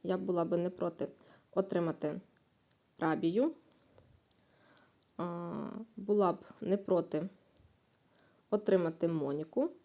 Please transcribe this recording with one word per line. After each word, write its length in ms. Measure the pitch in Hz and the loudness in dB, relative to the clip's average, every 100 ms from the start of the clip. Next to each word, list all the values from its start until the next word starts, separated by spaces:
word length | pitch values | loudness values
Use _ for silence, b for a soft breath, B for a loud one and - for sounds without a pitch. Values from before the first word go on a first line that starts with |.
Я 160 | 175 185 | -2 -2
була 260 | 185 175 | 0 0
би 120 | 165 175 | 2 2
не 140 | 180 | 0
проти 380 | 185 175 - - B B B B | -2 -4 -2 -8 B B B B
отримати 680 | - 190 175 170 156 151 185 - _ _ _ _ _ _ - | -2 0 0 0 -2 -4 -4 -12 _ _ _ _ _ _ -4
Рабію. 560 | 165 156 165 196 302 311 _ _ _ - - - _ b b b b b b b _ - | 0 2 2 2 0 -2 _ _ _ -20 -20 -20 _ b b b b b b b _ -8
А, 520 | 175 170 175 156 - - 226 - | -6 -6 -6 -8 -8 -10 -12 -10
була 360 | 196 208 190 | 0 4 4
б 120 | - - - | 2 -10 -10
не 160 | - 196 | -2 -2
проти 520 | 196 180 165 156 185 - _ - - _ _ _ b b b b _ | 2 0 2 -4 -4 -12 _ -20 -20 _ _ _ b b b b _
отримати 580 | 208 208 190 165 165 170 | -2 4 4 4 0 -2
Моніку. 640 | 160 139 143 156 - 320 - | 0 -2 -4 -4 -2 -2 -4